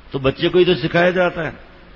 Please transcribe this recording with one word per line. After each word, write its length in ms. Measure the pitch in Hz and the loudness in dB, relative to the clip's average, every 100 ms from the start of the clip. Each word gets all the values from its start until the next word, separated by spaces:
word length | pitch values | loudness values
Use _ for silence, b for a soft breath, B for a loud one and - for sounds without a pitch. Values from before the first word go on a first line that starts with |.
| - | -12
तो 60 | 139 | -4
बच्चे 300 | 135 175 170 | -2 -2 0
को 100 | 180 | 2
ही 60 | 175 | 2
तो 100 | 185 | 2
सिखाया 360 | 165 170 180 | 0 0 0
जाता 300 | 180 175 175 | 2 0 -2
है, 120 | 151 131 - - - | -8 -10 -18 -20 -20